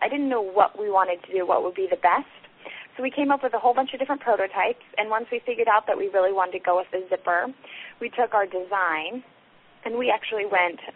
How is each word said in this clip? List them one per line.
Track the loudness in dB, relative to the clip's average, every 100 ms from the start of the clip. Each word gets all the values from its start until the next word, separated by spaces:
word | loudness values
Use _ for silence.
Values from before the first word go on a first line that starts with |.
I | -2
didn't | 0 0
know | 0
what | 0 4 4 2
we | 0
wanted | 2 2 -2 -4
to |
do, | -2 0
what | 0
would | 0 -4
be | -2
the | 2
best. | 2 2 -2 -16 -20 _ -20 -18 -16 -6
So |
we | -4
came | 0 0
up | 0
with | 0
a | 0
whole | 2 2
bunch | 0
of | -2
different | -4 -2
prototypes, | 0 0 0 0 -2 -2 -6 -6
and | -2
once | -2 -2
we | -6 -4
figured | 0 4
out | 4 2
that | -2
we | 0
really | 2 2
wanted | 2 0 -2
to | 0
go | 0
with | 0
the | -6 -4
zipper, | -4 0 0 0 -8 -18 -18 -18 -12
we | -6
took | -2 2
our | 2 0
design, | -2 -4 0 0 0 -4 -10 -16 _ _ _ _ _ -8
and |
we | -4 0
actually | -2 -2 -6 0
went, | 0 0 -2 -10